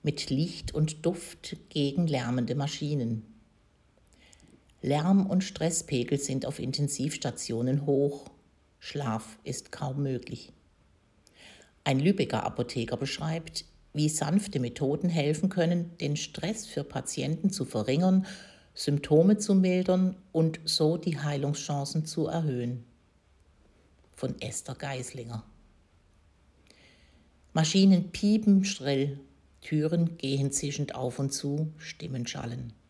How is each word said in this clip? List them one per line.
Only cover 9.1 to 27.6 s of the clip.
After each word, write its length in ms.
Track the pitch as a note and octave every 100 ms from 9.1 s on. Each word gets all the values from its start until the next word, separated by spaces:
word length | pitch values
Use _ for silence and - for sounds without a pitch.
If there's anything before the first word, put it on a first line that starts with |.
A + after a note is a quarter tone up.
| A2 - -
ist 300 | - - -
kaum 320 | - C#3 C#3
möglich. 480 | C#3 B2+ - - - _ _ _ _ _ _ _ _ _ - - - _
Ein 160 | - C3+
Lübecker 460 | D#3+ G3+ B2+ A#2
Apotheker 520 | - - A#2 B2+ A2+ B2
beschreibt, 680 | C3+ - D#3+ E3 D#3+ - - - _
wie 160 | D3+ D3+
sanfte 520 | - D3 F#3+ - C3
Methoden 480 | A#2+ - C3+ D3+ F3+
helfen 400 | E3 C#3+ D#3 F#3+
können, 420 | F3+ E3+ F3 E3+ -
den 160 | D3
Stress 500 | D3 - - F3 A3 -
für 160 | -
Patienten 680 | C#3+ C3 - - C#3 D#3+ G3
zu 140 | -
verringern, 600 | B2+ A2 G#2+ C#3+ F#3 F#3+ F#3+ - - - _
Symptome 640 | - - D3 - D3+ F#3 G#3
zu 200 | G#3 F#3+
mildern 580 | F#3 F3+ F#3 F#3 F#3 - -
und 300 | D#3+ D#3+ D#3+
so 320 | - - D#3 E3
die 220 | F3+ C#3+
Heilungschancen 880 | D3 C#3+ C#3+ D3 - C#3+ C#3 D#3+ D#3
zu 220 | - D#3
erhöhen. 560 | E3+ D#3 B2 A#2+ B2 - _ _ _ _ _ _ _ _ _ _ _ _
Von 260 | - C3+ -
Esther 360 | B2 - - C3
Geislinger. 680 | C#3+ C3 B2 C3 A#2 A#2 - - _ _ _ _ _ _ _ _ _ _ _ - - _ _ _ _ _ _
Maschinen 580 | D#3+